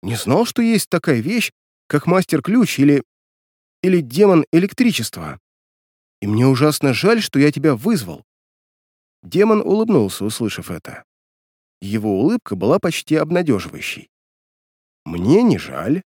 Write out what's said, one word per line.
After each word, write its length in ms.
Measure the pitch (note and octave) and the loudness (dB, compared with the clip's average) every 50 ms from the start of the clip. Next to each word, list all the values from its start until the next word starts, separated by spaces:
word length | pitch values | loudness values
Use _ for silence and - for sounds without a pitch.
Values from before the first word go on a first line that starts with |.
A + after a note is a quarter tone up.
Не 140 | - G2+ A2+ | -8 -8 -8
знал, 300 | A2+ - - B2 F3 A#3+ | -6 -2 0 0 0 0
что 160 | A#3 - - | 0 -2 -2
есть 280 | A#3 A3+ A3+ G3+ - - | 0 0 0 0 -2 -2
такая 300 | - F3 - - D3 A#2 | -4 -4 0 0 0 0
вещь, 320 | G#2+ C#3+ G#3+ B3 - - _ _ _ _ _ _ _ _ | 0 -2 -2 -2 -4 -4 _ _ _ _ _ _ _ _
как 200 | - D3 - - | -4 -2 0 2
мастер-ключ 720 | F3 F#3+ F#3 - - D3+ B2 - G3+ B3+ A#3+ - - - | 0 0 2 0 -2 -4 -2 0 2 2 2 0 0 2
или, 240 | C3+ C#3+ C#3+ C#3 - _ _ _ _ _ _ _ _ _ _ _ _ _ _ _ - | 2 4 4 2 0 _ _ _ _ _ _ _ _ _ _ _ _ _ _ _ 0
или 180 | F#3 F#3 F3 | 2 2 2
демон 440 | D#3 A#2 A#2 D3+ G#3 G3+ F#3 E3 C#3+ _ | 0 -2 2 4 4 6 6 4 2 _
электричества. 880 | - E3 F3+ G3+ - - B3+ A#3+ G3 - A#2 - - F#2 D#2+ D2+ D2 - _ _ _ _ _ _ _ _ _ _ _ _ _ _ _ _ | 2 0 0 0 0 0 0 0 2 0 -4 -6 -8 -10 -12 -12 -14 -16 _ _ _ _ _ _ _ _ _ _ _ _ _ _ _ _
И 60 | - G2+ | -4 -2
мне 200 | G#2+ A2 B2 C3 | 0 2 4 4
ужасно 460 | C3+ A#2+ C#3+ D3+ D3 - - C#3 B2+ | 4 4 2 0 0 0 -2 -2 -2
жаль, 280 | A2 - F#3+ A#3 A#3 | 0 2 2 2 2
что 180 | G3+ - - C#3+ | 0 -2 0 2
я 120 | C#3 D3+ | 2 2
тебя 240 | D3 D#3+ C#3+ D#3+ C#3 | 2 2 0 0 0
вызвал. 480 | A2 A#2 F#3+ A#3 F3+ A2+ F2 D#2 - - _ _ _ _ _ _ _ _ _ _ _ _ _ _ _ _ _ _ _ _ | 0 -2 -2 -2 -2 -4 -8 -14 -16 -18 _ _ _ _ _ _ _ _ _ _ _ _ _ _ _ _ _ _ _ _
Демон 380 | F2 - E3 G3+ A3 A3 G#3+ | -6 0 2 4 4 4 2
улыбнулся, 640 | - - F#3 G#3 A3 A3 G#3+ D3+ A2 F#2+ - - G2 | 2 2 0 0 2 2 2 2 2 0 -2 -6 -6
услышав 480 | G#2 A2 - A#2+ G#2+ - - F2 - | -6 -4 -4 -4 -4 -4 -6 -10 -10
это. 320 | F#2 E2 _ - - - - _ _ _ _ _ _ _ _ _ _ _ _ _ _ _ | -12 -12 _ -16 -18 -18 -20 _ _ _ _ _ _ _ _ _ _ _ _ _ _ _
Его 380 | - G2 G#2 A2 G#2 G#2+ G2+ F#2 | -10 -6 -4 -4 -2 0 0 2
улыбка 360 | A2 D#3+ A3+ B2 _ - G#2 | 0 0 0 -2 _ -6 -8
была 240 | F#2 F2+ G#2 D3+ G3+ | -4 0 0 0 0
почти 360 | - F3+ D#3+ - - - D3+ | 0 -2 -6 -6 -4 -2 -2
обнадеживающей. 920 | D#3 D3+ D3+ E3 F3 F3+ D#3 B2 G2 F2 E2 - D2 D2 - - - - _ _ _ _ _ _ _ _ _ _ _ _ _ _ _ _ _ _ _ _ | -2 0 0 -2 -2 0 0 0 -2 -2 -8 -14 -12 -12 -12 -12 -12 -16 _ _ _ _ _ _ _ _ _ _ _ _ _ _ _ _ _ _ _ _
«Мне 380 | D#2 E2 E2+ F2+ G#2 D3 G#3 B3 | -12 -8 -4 0 4 4 4 6
не 140 | A#3+ G3 F#3 | 4 2 0
жаль», — 460 | - - C2 C2 D#2 G#2 C#3+ F#3+ - _ | -2 -10 -10 -8 -4 -4 -4 -4 -4 _